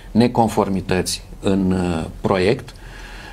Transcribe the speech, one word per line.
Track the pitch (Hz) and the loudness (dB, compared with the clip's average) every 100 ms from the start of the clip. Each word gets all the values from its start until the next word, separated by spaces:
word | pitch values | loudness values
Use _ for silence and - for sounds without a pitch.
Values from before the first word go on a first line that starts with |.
| - | -2
neconformități | 107 120 120 113 - 98 95 82 92 85 - - - | 2 4 4 2 4 0 0 0 0 0 -6 -10 -6
în, | 101 98 95 | 0 2 2
uh, | 92 90 82 82 - | 2 0 -2 -4 -4
proiect, | - 98 92 131 - - - - - - - | 0 2 2 2 -2 -16 -18 -16 -16 -16 -16